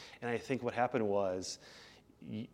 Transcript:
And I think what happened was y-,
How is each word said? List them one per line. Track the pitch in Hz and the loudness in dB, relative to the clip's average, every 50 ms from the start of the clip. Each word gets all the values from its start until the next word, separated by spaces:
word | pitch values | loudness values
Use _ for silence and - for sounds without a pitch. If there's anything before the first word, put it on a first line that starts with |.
| - - - - | -16 -16 -12 -6
And | 123 120 | -2 -2
I | 120 | 0
think | 110 - - 135 117 120 | 0 0 0 -2 0 0
what | 120 110 | 0 2
happened | 117 123 127 - 123 110 | 4 4 4 4 4 4
was | 104 101 101 98 95 92 92 90 - - - - - - - - - - - - - - - - - | 4 4 4 4 2 2 0 -2 -4 -6 -8 -12 -16 -18 -18 -18 -20 -20 -20 -20 -20 -20 -16 -10 -8
y-, | 110 107 113 - | -6 -6 -6 -8